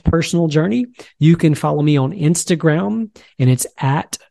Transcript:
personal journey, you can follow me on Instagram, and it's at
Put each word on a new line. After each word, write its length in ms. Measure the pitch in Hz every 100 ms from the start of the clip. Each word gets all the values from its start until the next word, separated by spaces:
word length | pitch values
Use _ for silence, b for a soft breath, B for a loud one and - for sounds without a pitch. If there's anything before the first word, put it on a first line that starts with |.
personal 460 | - 170 165 170 165
journey, 380 | 147 175 240 247 B B B
you 180 | 151 170
can 180 | 165 147
follow 260 | 151 151
me 140 | 151 143
on 160 | 131
Instagram, 1040 | 196 156 170 - 165 160 151 202 220 220 b b b
and 100 | 127
it's 160 | 127 - -
at 400 | 135 147 - - b